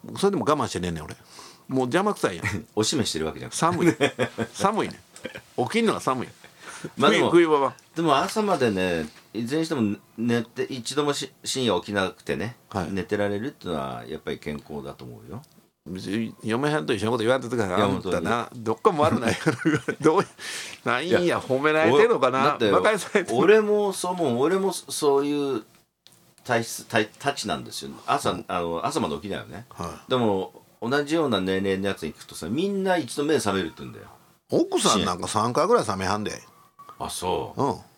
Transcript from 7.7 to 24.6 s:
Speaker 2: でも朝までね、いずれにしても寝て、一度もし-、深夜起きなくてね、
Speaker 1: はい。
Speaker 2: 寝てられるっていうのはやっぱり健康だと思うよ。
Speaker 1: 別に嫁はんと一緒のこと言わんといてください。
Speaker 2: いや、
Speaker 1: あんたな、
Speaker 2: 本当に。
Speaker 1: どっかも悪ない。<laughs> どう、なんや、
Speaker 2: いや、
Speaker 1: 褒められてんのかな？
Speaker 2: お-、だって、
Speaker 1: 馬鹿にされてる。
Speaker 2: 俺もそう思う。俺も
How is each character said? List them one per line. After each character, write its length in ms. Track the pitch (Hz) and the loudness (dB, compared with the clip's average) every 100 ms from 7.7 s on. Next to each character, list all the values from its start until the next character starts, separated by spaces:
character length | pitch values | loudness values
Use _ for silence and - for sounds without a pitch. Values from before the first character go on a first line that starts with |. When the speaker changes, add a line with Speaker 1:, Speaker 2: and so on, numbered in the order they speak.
| - _ - | -2 _ -2
Speaker 2:
で 60 | |
も 140 | 165 139 | 2 2
朝 260 | 185 220 | 2 0
ま 140 | 208 175 | 0 2
で 140 | 123 | 2
ね、 380 | 95 92 85 76 - _ | 2 0 0 -4 -10 _
い 100 | 101 | -8
ず 100 | 117 | -4
れ 60 | 151 | -2
に 60 | 160 | -2
し 20 | |
て 60 | |
も 220 | 156 107 104 _ - | 0 0 -2 _ -4
寝 260 | 117 120 | 0 0
て、 200 | 113 - | -2 -6
一 300 | 131 131 113 | -6 -6 -4
度 100 | 135 | -2
も 80 | 147 | 0
し-、 200 | 139 135 _ | -2 -6 _
深 200 | - 135 | -6 -2
夜 140 | 123 90 | 2 2
起 60 | - | 0
き 60 | |
な 160 | 104 92 | 0 -2
く 120 | - | -4
て 140 | - 71 | -6 -4
ね、 200 | 101 123 _ | -4 -8 _
Speaker 1:
は 140 | 101 | -4
い。 80 | 82 | -4
Speaker 2:
寝 100 | 95 | -4
て 140 | 87 101 | -2 -2
ら 120 | 101 | -2
れ 100 | 101 | -2
る 80 | 123 | -6
っ 20 | |
て 160 | - 92 | -10 -8
い 40 | |
う 40 | |
の 60 | 80 | -6
は 240 | 67 60 58 | -6 -8 -10
や 120 | 76 | -10
っ 20 | |
ぱ 100 | - | -8
り 80 | 67 | -8
健 200 | - 73 | -8 -10
康 260 | - 76 | -10 -12
だ 100 | 69 | -12
と 100 | 67 | -14
思 160 | 64 57 - | -16 -18 -14
う 40 | |
よ。 120 | 117 151 _ _ _ - | -14 -16 _ _ _ -12
Speaker 1:
別 200 | 92 - | -10 -6
に 280 | 104 113 - | -4 -6 -8
嫁 280 | 113 117 147 | -4 -2 0
は 80 | 151 | -2
ん 60 | - | -2
と 60 | |
一 100 | 113 | 0
緒 40 | 110 | 0
の 60 | |
こ 60 | 120 | 0
と 60 | |
言 80 | 107 | 2
わ 60 | 131 | 2
ん 20 | |
と 80 | 120 | 0
い 20 | |
て 60 | 123 | -2
く 20 | |
だ 80 | 101 | 0
さ 80 | |
い。 20 | 92 | 2
Speaker 2:
い 20 | |
や、 60 | 104 | 2
Speaker 1:
あ 20 | |
ん 120 | 95 | 0
た 200 | 90 87 | -2 -2
な、 160 | 87 117 | 0 -2
Speaker 2:
本 60 | 113 | -2
当 60 | 123 | -8
に。 60 | |
Speaker 1:
ど 100 | 110 | -4
っ 60 | 113 | 2
か 120 | 220 | 2
も 100 | 165 | 4
悪 160 | 151 165 | 2 4
な 120 | 117 | 0
い。 60 | - 165 123 165 | 0 0 0 0
<laughs> 320 | 151 - - | 0 -2 2
ど 180 | 139 170 | 4 4
う、 80 | - - - - - - | 0 -6 -12 -10 -12 -8
な 140 | - 123 | -2 -2
ん 100 | 165 | 2
や、 100 | 202 | 2
Speaker 2:
い 80 | 175 | 2
や、 120 | 113 | 0
Speaker 1:
褒 220 | - 131 | 0 2
め 120 | 147 | 4
ら 120 | 156 | 4
れ 80 | 160 | 6
て 140 | 139 151 | 6 6
ん 40 | |
の 100 | 156 | 6
か 100 | 131 | 2
な？ 100 | 131 | 4
Speaker 2:
お-、 20 | |
だ 100 | 143 | 2
っ 40 | 143 | 4
て、 100 | 110 | 4
Speaker 1:
馬 140 | 95 | 6
鹿 100 | 95 | 4
に 60 | 214 | 2
さ 120 | - | 0
れ 100 | 214 | -2
て 80 | - | 0
る。 40 | 117 | 2
Speaker 2:
俺 240 | 160 220 | 6 6
も 320 | 214 208 202 | 6 2 0
そ 180 | 185 180 | -2 -4
う 20 | |
思 220 | 180 156 | 0 0
う。 40 | 120 | 2
俺 200 | 147 | 2
も 140 | 190 | 2